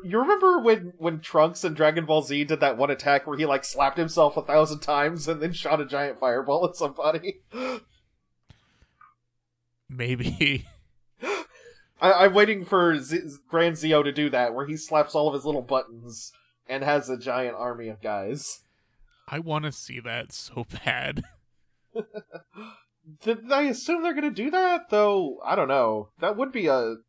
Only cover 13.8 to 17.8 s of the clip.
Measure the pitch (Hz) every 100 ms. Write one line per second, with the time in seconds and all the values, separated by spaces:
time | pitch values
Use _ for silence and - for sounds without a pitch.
13.8 | 156 151 143 139 147 123 123 120 143 156
14.8 | - 151 147 151 151 139 139 147 120 131
15.8 | 117 117 120 113 - - _ _ - 135
16.8 | 139 147 131 123 123 127 123 104 123 117